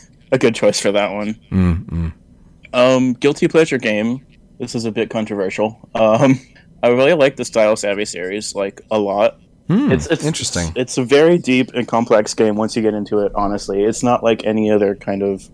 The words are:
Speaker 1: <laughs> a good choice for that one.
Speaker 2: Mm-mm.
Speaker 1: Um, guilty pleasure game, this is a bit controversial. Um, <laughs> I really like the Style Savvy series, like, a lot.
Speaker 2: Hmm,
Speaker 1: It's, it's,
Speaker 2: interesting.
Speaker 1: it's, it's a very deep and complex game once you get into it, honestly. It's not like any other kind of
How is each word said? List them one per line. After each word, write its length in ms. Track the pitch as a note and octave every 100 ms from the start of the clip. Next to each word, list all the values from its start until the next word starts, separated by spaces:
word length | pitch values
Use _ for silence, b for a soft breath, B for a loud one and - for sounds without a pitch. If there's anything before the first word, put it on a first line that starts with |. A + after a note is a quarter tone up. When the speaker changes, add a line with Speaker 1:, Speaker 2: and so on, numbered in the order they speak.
| -
Speaker 1:
<laughs> 220 | _ _
a 60 | B2+
good 160 | -
choice 260 | - G#2 -
for 120 | G#2
that 200 | G2+ G2+
one. 240 | G2+ G#2 G#2+ -
Speaker 2:
Mm-mm. 640 | F#2+ F2+ E2+ - E2 D#2+ - _ - - _ -
Speaker 1:
Um, 400 | B2 B2+ C3 B2+
guilty 340 | B2 C#3+ D3 E3
pleasure 320 | D#3+ D#3+ B2+
game, 440 | A2 G#2+ A2+ C3 - _ _ -
this 120 | A#2+ A#2+
is 100 | A2+
a 60 |
bit 180 | A2 G#2+
controversial. 680 | A2+ A2 G2+ F#2+ - G#2+ A#2 -
Um, 460 | A2+ A2 A2+ C3+ C3 b b
<laughs> 220 | - -
I 40 | A#2+
really 240 | B2 C#3+
like 220 | E3+ C#3 C3
the 80 | A#2+
Style 300 | A#2 G#2+ A2+
Savvy 300 | G#2 G2+ G#2
series, 500 | - F2+ G#2 - G2+
like, 260 | G2 - -
a 60 | G#2+
lot. 400 | G2+ G2+ - - _ _ -
Speaker 2:
Hmm, 240 | G3 C#4+
Speaker 1:
It's, 160 | G2+ D2+
it's, 180 | D#3+ D3
Speaker 2:
interesting. 420 | - - F2+ D#2+
Speaker 1:
it's, 80 | A2+
it's 200 | B2+ -
a 60 | A#2+
very 320 | C#3 E3 F3
deep 340 | B2+ B2+ B2
and 140 | B2 A2+
complex 460 | A#2 A#2 A2 G#2+
game 220 | - A2 G#2
once 200 | A2 A#2+
you 60 |
get 120 | A2
into 260 | G#2 G2 G#2
it, 120 | G2+ G#2
honestly. 480 | G2+ G2+ - G2
It's 200 | G#2 A2
not 180 | B2 B2
like 200 | A2+ A2 G#2+
any 240 | A2 G#2+
other 240 | G#2+ G2+ G2
kind 280 | - G2
of 240 | G2 F#2+ -